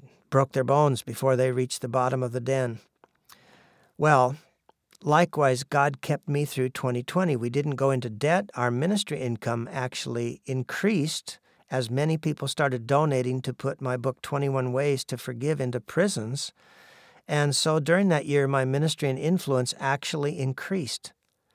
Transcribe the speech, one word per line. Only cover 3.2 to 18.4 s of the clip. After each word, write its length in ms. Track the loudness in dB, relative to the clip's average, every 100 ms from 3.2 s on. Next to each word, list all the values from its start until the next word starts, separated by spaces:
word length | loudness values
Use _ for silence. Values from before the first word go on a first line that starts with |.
| _ -20 _ -20 _ _ _ -2
Well, 380 | 4 6 4 0 _ _ _ _ _ _
likewise, 600 | 2 4 4 4 2 2
God 380 | 0 0 2 0
kept 280 | -4 -4 -2
me 160 | -2 -2
through 240 | -2 -4
twenty 320 | -2 -4 -4
twenty. 340 | -2 0 0 0
We 140 | -2
didn't 280 | -2 -2 0
go 120 | 2
into 220 | 0 -2
debt. 400 | -2 0 2 0
Our 160 | -2 0
ministry 500 | 2 0 0 -2 -4
income 480 | -4 -4 -4 -4 -4
actually 720 | -6 -6 -6 -6 -4 -4 -6 -6
increased 920 | -4 -4 -2 0 2 0 -4 -10 -16 _ _ _
as 180 | -4 -2
many 260 | 0 0 0
people 320 | -2 -4 -4
started 380 | -2 0 -2 0
donating 560 | 2 4 2 0 -2
to 120 | -4 -6
put 260 | -6 -4
my 160 | -4 -4
book, 240 | -4 -6
Twenty-one 500 | -4 -2 0 0 0
Ways 320 | 0 0 0 -4
to 120 | -8
Forgive, 420 | -8 -4 -2 -2
into 200 | -2 -4
prisons. 720 | -2 0 0 0 -6 -6 -8 -12 _ -20 -20 -20 -20 -20 -4
And 280 | 0 2 2
so 240 | 2 0
during 300 | 2 4 4
that 180 | 2 2
year, 200 | 2